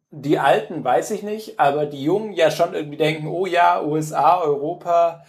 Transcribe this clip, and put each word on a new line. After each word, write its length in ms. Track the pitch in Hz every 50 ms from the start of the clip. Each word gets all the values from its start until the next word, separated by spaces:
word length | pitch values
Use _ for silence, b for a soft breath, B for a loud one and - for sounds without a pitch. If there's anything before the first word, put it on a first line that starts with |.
| _ _
die 300 | 165 143 123 147 156 143
Alten, 440 | 135 139 185 214 220 - 180 143 120
weiß 280 | 123 131 - - -
ich 120 | 214 185 202
nicht, 360 | 208 214 220 - - - -
aber 260 | 151 139 135 151 147
die 160 | 147 147 135
Jungen 300 | 135 156 185 208 220 214
ja 180 | 185 165 160 151
schon 240 | 156 160 170 175 185
irgendwie 240 | 165 156 147 147
denken, 300 | 156 156 156 156 156 151
"Oh 180 | 156 170 175 196
ja, 340 | 180 170 170 175 175 175 - 165
U 120 | 151 151
S 160 | 156 151 151
A, 280 | 156 147 139 160 175 185
Europa, 840 | 170 147 143 139 143 160 175 - - 175 170 170 170 165 165 b b